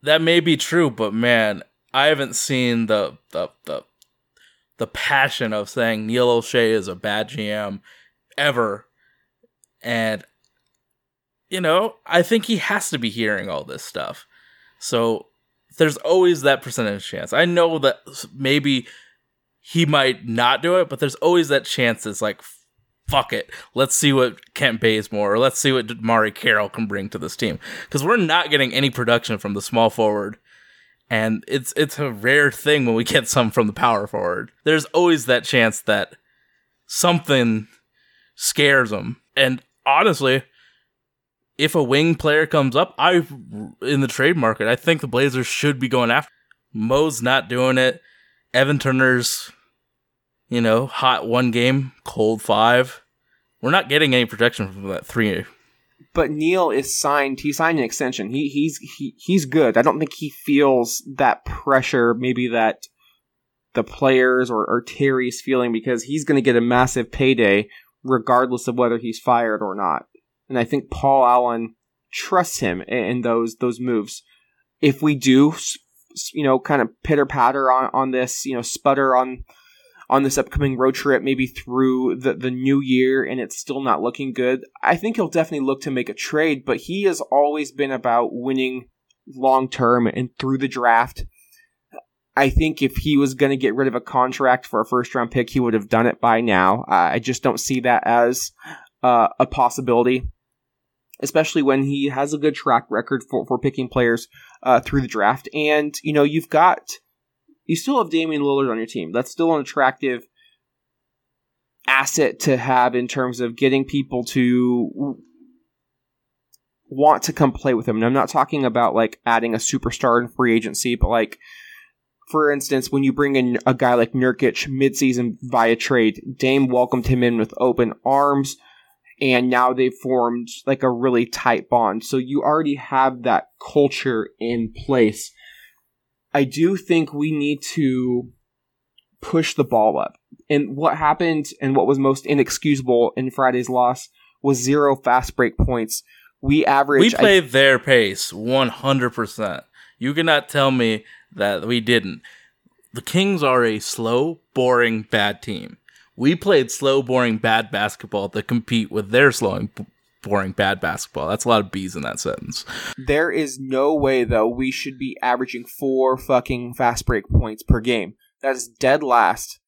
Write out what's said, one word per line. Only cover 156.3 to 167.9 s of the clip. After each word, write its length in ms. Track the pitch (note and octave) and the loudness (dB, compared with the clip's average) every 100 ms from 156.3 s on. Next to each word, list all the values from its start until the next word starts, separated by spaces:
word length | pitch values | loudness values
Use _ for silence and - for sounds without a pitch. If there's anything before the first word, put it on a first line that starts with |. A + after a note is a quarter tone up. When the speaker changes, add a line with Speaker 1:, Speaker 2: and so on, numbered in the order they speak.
| F3 | 0
Speaker 1:
played 340 | G3+ F3 B2+ | 4 2 2
slow, 320 | - C#3 C#3 | -2 0 0
boring, 360 | B2+ B2+ A#2+ A2 | 0 0 0 0
bad 320 | A2+ A2 A2 | 2 0 0
basketball 580 | G2+ G#2 - G2+ G#2 G2 | -4 -4 -6 -6 -4 -4
to 120 | G#2+ | -6
compete 500 | G2+ A#2+ - A#2 G#2+ | -2 -4 -2 -4 -2
with 180 | G#2+ G2 | -6 0
their 220 | A#2+ C#3 | 4 4
slowing, 380 | A#2 G#2+ F#2 G#2+ | 4 -4 -4 -8
b-, 120 | - - _ _ _ | -10 -20 _ _ _
boring, 300 | - G2+ F#2+ | -4 -2 -2
bad 280 | F#2+ G2 F#2+ | -2 0 0
basketball. 480 | E2 D2+ - - D2+ | -4 -6 -8 -8 -4
That's 160 | G#2 | -4
a 40 | A#2+ | 2
lot 120 | A2+ | 2
of 100 | G2 | 2
B's 240 | G2 F#2 F2 | -8 -8 -8
in 60 | |
that 180 | C2 - | -10 -8
sentence. 440 | - - - - - - - - | -6 -8 -8 -12 -12 -12 -12 -12
Speaker 2:
There 340 | C3 D3 E3+ | -2 0 2
is 280 | - D3+ C3 | 0 -4 -6
no 340 | C3+ C3 C#3+ | -4 0 2
way, 300 | D#3 C#3 C3 | 2 2 2
though, 240 | A#2+ A#2+ A2 | 2 2 0
we 220 | A#2+ C3 | 0 -4
should 280 | C3 C#3 C3+ | -4 -10 -10
be 200 | C3 - | -10 -4
averaging 460 | B2 B2 B2+ B2 A#2 | -2 -2 -2 -8 -14
four 500 | - C#3 C3 C3 C3 | -8 -2 0 2 0
fucking 580 | - C3 - B2 A#2+ | 0 0 0 -8 -8
fast 300 | A#2+ B2 A#2 - | -2 -2 0 -2
break 220 | A#2 - | -2 0
points 340 | - A#2+ A2 | 0 0 -8
per 180 | - B2 | 0 2
game. 340 | A2+ | 2